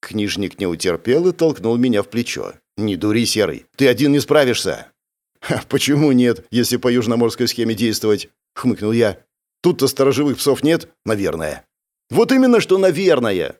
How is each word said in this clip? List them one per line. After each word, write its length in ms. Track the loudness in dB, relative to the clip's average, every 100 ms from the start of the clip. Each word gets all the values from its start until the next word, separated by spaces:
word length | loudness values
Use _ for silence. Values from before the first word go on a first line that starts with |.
Книжник 580 | -8 -6 -4 -4 -8 -6
не 80 | -6
утерпел 600 | -2 -2 -2 0 0 0
и 40 |
толкнул 440 | 0 -2 0 -2 0
меня 260 | 0 0
в 60 | -2
плечо. 460 | -6 -6 -8 -10 -14 _ -6
«Не 180 | -4 -2
дури, 300 | -2 0 0
Серый, 400 | 0 -2 -2 _ 0
ты 100 | 2
один 260 | 4 2
не 80 | 2
справишься». 720 | 2 2 4 0 -4 -6 -12 _ _ _ _ _
«Ха, 180 | -6 -6 -2
почему 440 | -2 0 2 4
нет, 340 | 4 2 0 -2
если 260 | -2 0 0
по 120 | 0
южноморской 600 | 0 0 0 0 0 -4
схеме 260 | -2 -4
действовать?» 540 | -2 -2 -2 0 0 -2 _ _
хмыкнул 380 | -4 -4 -2 -2
я. 260 | 2 0 -2 _ _ _ _
«Тут-то 280 | -2 0 -2
сторожевых 500 | 2 0 2 -2 0
псов 240 | 0 0
нет, 260 | 2 0 -2 _
наверное». 600 | -6 -2 -2 -4 -8 -10 _ _ _ _ _
«Вот 200 | 0 2
именно, 300 | 4 4 2
что 180 | 2 2
«наверное»!» 760 | 2 2 2 2 0 -2 -4 -10